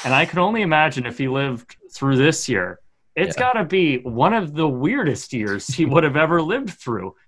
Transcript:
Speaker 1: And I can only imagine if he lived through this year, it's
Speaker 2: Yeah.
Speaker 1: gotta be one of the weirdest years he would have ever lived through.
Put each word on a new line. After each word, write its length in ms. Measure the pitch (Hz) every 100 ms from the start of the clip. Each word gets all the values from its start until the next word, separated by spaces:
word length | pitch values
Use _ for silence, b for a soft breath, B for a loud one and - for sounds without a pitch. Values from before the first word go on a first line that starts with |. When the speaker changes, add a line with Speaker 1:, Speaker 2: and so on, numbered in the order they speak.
Speaker 1:
And 80 | 127
I 140 | 135 175
can 140 | 175
only 220 | 190 226
imagine 440 | 180 156 156 131 120
if 100 | 120
he 100 | 131
lived 480 | 135 139 120 - - -
through 240 | - 139 131
this 320 | 151 151 -
year, 320 | 98 90 90 - _ _
it's 220 | - 185 -
Speaker 2:
Yeah. 40 | 254
Speaker 1:
gotta 120 | 233
be 340 | 165 190 160 127
one 360 | 127 113 170
of 200 | 226 160
the 140 | 147 156
weirdest 640 | 127 160 277 160 104 -
years 360 | 123 104 101 -
he 160 | 151
would 180 | 151 160
have 140 | 156 147
ever 260 | 160 170
lived 280 | 160 254 233
through. 440 | - 127 104 95 -